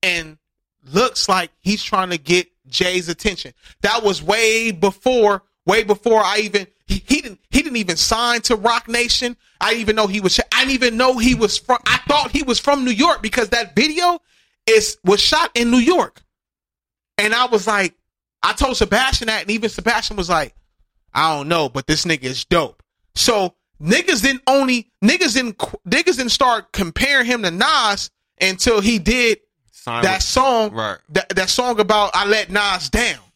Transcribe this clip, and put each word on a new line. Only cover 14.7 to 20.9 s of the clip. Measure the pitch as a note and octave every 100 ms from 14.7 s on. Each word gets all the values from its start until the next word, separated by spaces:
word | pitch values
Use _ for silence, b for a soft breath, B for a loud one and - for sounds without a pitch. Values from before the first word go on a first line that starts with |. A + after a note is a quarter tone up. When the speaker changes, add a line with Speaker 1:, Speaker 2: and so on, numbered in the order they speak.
| A3 G#3+ -
Speaker 1:
was | F3+ G3+
shot | - D#4 E4+
in | - A#3+
New | B3
York. | A#3+ F4+ G#3 _ _ _ _ _ _ _ _ _ _ -
And | G#3
I | A#3 B3
was | A3+ F#3+
like, | G#3 F#3 _ _ _ _ _
I | F3+
told | - C4+ B3+
Sebastian | G#3+ G#3 C4 - A3+
that, | A3
and | F#3
even | A3 G#3+
Sebastian | - F#3+ A#3 - G#3
was | F3
like, | E3+ C3+ _ _ _ _